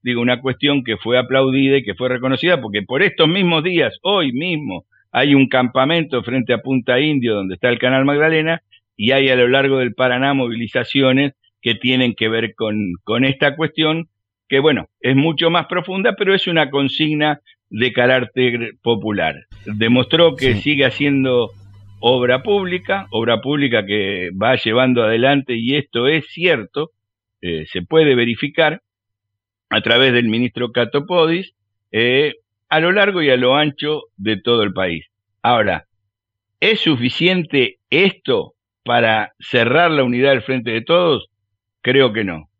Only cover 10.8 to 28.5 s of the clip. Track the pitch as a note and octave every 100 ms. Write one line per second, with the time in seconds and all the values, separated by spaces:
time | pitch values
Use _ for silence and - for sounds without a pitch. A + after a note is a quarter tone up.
10.8 | A#2+ C#3 C3 C3 C#3+ _ _ _ A#2 A2
11.8 | B2+ B2+ B2 G#2 A2 A2+ A2+ - A2 G#2+
12.8 | G2+ F2 - A#2 C3+ C3 D3 C#3 D#3+ D#3+
13.8 | D#3 D#3+ E3 _ _ _ _ C3+ D3+ B2
14.8 | - _ B2+ C3+ D#3 D3 E3 E3 B2+ F3+
15.8 | F3 F#3+ A3+ G3 G3 F#3+ F#3+ E3 C#3 C#3
16.8 | C#3 - D#3 D3+ D3+ D3 _ _ _ G#2+
17.8 | B2 A#2 B2 C3 B2 C3 B2+ A#2 A#2 -
18.8 | A#2+ A2+ G#2 G2+ D#2+ - _ - - G#2
19.8 | A2+ B2 A#2+ E3 E3+ C#3 C3 G#2+ C#3+ C#3+
20.8 | C3 - C#3+ C#3 C3 B2 G#2+ - - -
21.8 | - - B2 B2+ B2 C3 G#3+ G3+ F#3 F3+
22.8 | - G3 G3 - A2+ A2+ C3 D3 C#3 A#2
23.8 | G2 G#2 G2 F#2+ F2+ F#2+ A2+ C3 A2+ A2+
24.8 | B2+ B2 A2 A2+ C3 C#3+ C3+ A#2 A#2 C#3+
25.8 | C#3+ A#2 C3 D#3 - - F3 C#3+ G2 C#3+
26.8 | D#3+ _ _ _ _ _ F2+ E2 D#2 F#2
27.8 | F2+ D#3+ D3+ B2 A#2+ A2+ C#3+